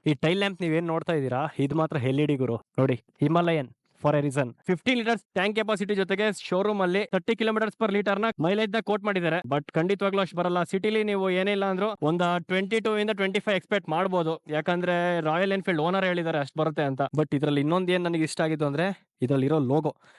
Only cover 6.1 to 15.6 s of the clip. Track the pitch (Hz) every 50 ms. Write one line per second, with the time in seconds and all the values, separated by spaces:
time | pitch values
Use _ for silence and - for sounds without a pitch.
6.1 | 196 190 214 214 190 - - - 180 185 202 208 214 202 185 175 180 202 208 -
7.1 | - 185 - - 226 - 220 220 220 220 220 208 - - 226 208 196 202 202 208
8.1 | 196 196 220 226 - - 156 175 202 214 220 202 196 226 - - 208 208 196 214
9.1 | 196 185 170 160 160 180 - 120 139 147 147 - - 165 165 185 202 180 196 196
10.1 | 190 196 190 - 185 170 175 180 180 180 170 - - 190 180 214 220 220 214 208
11.1 | 202 196 190 190 180 185 190 202 208 196 196 196 190 185 202 220 208 - 165 151
12.1 | 170 175 175 175 175 175 170 - 190 190 196 190 220 220 208 220 214 208 208 214
13.1 | 214 196 190 190 190 208 - 220 202 180 - - 208 196 - - 156 170 190 190
14.1 | 185 180 165 160 165 156 - 151 151 156 151 185 175 175 180 180 175 175 175 180
15.1 | 175 170 156 156 156 175 196 196 196 196